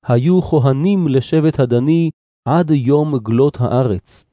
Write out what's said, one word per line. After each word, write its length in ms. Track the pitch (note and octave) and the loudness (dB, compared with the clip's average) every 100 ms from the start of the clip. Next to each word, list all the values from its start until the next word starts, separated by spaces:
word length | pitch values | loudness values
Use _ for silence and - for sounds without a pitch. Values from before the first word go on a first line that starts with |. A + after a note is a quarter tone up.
| - | 0
היו 360 | B2 C#3 F3+ | 0 2 0
כהנים 640 | F3+ D#3 C3+ C3+ F3 G3+ D#3+ | 0 0 0 0 0 0 0
לשבט 520 | C3 - D#3+ D#3 D3+ | -2 0 0 0 0
הדני 500 | B2+ A#2+ C#3 E3 E3 - _ _ - | -2 0 0 0 0 -6 _ _ -2
עד 240 | D#3+ E3 | 0 0
יום 460 | D3 A#2+ D3 D3+ C#3 | 0 2 0 0 -4
גלות 400 | G#2+ A#2 C#3+ - | -2 0 0 0
הארץ. 640 | B2 B2 B2+ F#2+ _ - _ | -2 0 0 -4 _ -20 _